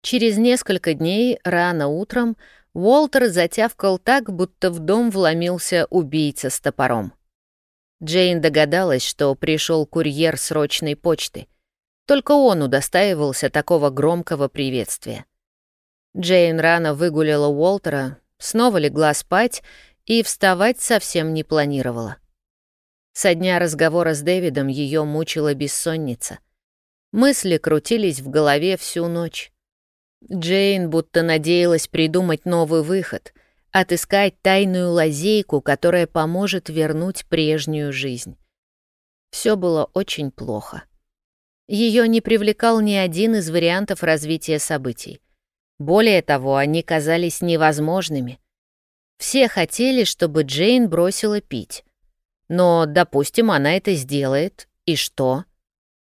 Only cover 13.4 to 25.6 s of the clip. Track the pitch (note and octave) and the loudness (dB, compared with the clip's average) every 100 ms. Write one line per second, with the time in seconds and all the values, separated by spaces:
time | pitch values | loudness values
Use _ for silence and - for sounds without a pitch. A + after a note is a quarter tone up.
13.4 | C#3 D3+ - E3+ C#3+ C3+ D3+ F3 E3 D3+ | -2 -2 0 2 2 0 0 0 -4 -4
14.4 | C#3 - C3+ B2+ G2+ - - A2+ - _ | -4 -4 -4 -4 -6 -8 -10 -14 -16 _
15.4 | _ _ _ _ _ _ _ - F3 F#3 | _ _ _ _ _ _ _ -8 2 4
16.4 | E3+ D#3+ E3 E3+ D#3+ C#3+ F3 D3+ D#3 D3 | 4 2 2 2 0 0 0 2 2 2
17.4 | D3 C#3+ E3+ G3 E3 C#3+ C3 C3+ _ _ | 2 2 0 0 -2 -4 -6 -10 _ _
18.4 | - A3 B3 F#3+ D3 C#3 D#3 D3 - F#3 | -4 2 2 2 0 2 0 0 0 0
19.4 | D4 - - - - _ - A3+ - - | 0 -4 -16 -20 -20 _ -2 0 0 0
20.4 | G3 F3+ G#3+ - - A3 - F3 D#3+ D#3+ | 0 2 0 0 0 0 0 -4 -2 -4
21.4 | D#3 D#3 C#3+ C#3 B2+ A#2 A2+ - _ _ | -2 0 0 -2 -4 -6 -10 -12 _ _
22.4 | _ _ _ _ _ _ _ - G3 E3+ | _ _ _ _ _ _ _ -2 0 0
23.4 | F#3 F3 F3 D3+ D#3+ E3 E3 D3 D3 F#3 | 0 0 0 2 2 2 0 -2 0 0
24.4 | F3+ C#3 C3+ C3+ C#3 D#3 D3+ D3+ D#3+ D#3 | 0 -2 -2 -4 -2 -2 -2 -4 -4 -2
25.4 | D3+ C#3 | -2 -2